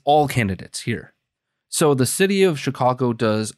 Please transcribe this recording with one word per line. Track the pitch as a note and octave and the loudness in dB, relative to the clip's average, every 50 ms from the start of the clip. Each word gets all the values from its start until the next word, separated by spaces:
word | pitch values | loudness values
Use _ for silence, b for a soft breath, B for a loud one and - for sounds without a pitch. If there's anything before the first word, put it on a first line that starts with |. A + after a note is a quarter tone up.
| - | 0
all | C#3+ D3 D3+ D3 C3 | 2 4 4 2 2
candidates | - B2+ A2+ F#2+ F#2+ - - - - - | 0 -2 -2 -2 -2 -6 -10 -14 -14 -12
here. | - B2 A2+ D2+ - - _ _ _ _ _ _ _ _ _ _ _ - | -8 -6 -8 -8 -8 -14 _ _ _ _ _ _ _ _ _ _ _ -10
So | - - E3 D3 C#3+ | -4 0 2 2 2
the | B2+ B2+ | 2 0
city | - - - G3 F#3+ G3+ G3 F#3+ | 0 0 0 0 0 2 2 2
of | F#3 D#3 C3+ | 2 2 0
Chicago | - C3+ C3 - C3 B2 B2+ B2 C3 A#2+ A#2 | -4 -6 -4 0 0 0 0 0 0 -2 -2
does | A2+ A#2+ A2 G#2+ G#2+ A2 G#2 - | 0 0 0 0 0 -2 -6 -8